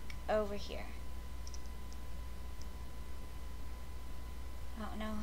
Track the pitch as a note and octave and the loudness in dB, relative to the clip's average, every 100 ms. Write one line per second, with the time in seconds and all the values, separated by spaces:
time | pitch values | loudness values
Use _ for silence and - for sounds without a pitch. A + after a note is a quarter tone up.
0 | - - - G#3+ G#3 G3+ - - - - | -2 0 4 6 6 2 0 0 0 0
1 | - - - - - - - - - - | 0 0 0 -2 0 0 0 -2 -2 -2
2 | - - - - - - - - - - | 0 -2 -2 -2 -2 0 -2 -2 -2 -2
3 | - - - - - - - - - - | -2 -2 0 -2 -2 0 0 0 -2 -2
4 | - - - - - - - A3 G#3+ G#3+ | 0 0 0 0 0 0 0 0 0 0
5 | G#3+ G#3+ | 2 2